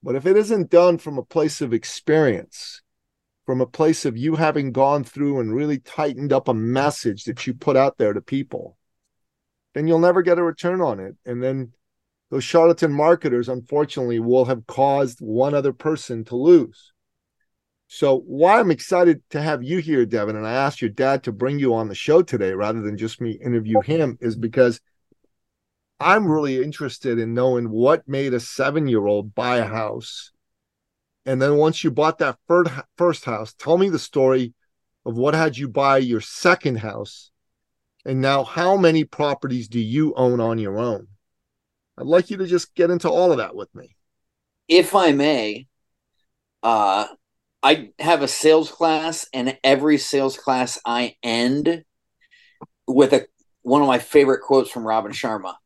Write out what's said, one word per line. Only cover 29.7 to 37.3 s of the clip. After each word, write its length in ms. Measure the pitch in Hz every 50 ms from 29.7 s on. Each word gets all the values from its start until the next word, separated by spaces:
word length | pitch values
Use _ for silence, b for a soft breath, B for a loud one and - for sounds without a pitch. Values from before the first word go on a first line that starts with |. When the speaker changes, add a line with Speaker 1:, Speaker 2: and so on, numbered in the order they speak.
| 107 110 110 104 110 120 113 - - - - - _ _ _ _ _ _ _ _ _ _ _ _ _ _ _ _ _ _ _
Speaker 1:
And 160 | 131 135 127 135
then 140 | 143 147
once 260 | 147 151 156 165 - -
you 80 | 160
bought 280 | 131 117 147 156 160 _
that 200 | 160 139 123 _ _
fir-, 380 | _ 165 175 180 170 131 139 - _ _
first 280 | - 175 175 160 - -
house, 280 | - 117 107 110 107 -
tell 240 | _ - 139 160
me 120 | 180 190 202
the 100 | 170 139
story 560 | - - - 147 135 131 131 131 127 117 _ _ _ _ _ _ _ _ _ _ _
of 120 | - 117
what 180 | 117 127 147 147
had 220 | 160 160 160 131
you 100 | 113 143
buy 320 | 131 110 143 139 139 135 135
your 220 | 131 123 120 110
second 560 | 107 - - - - 175 180 185 - 151 127
house. 560 | 110 104 110 101 110 107 - - - - _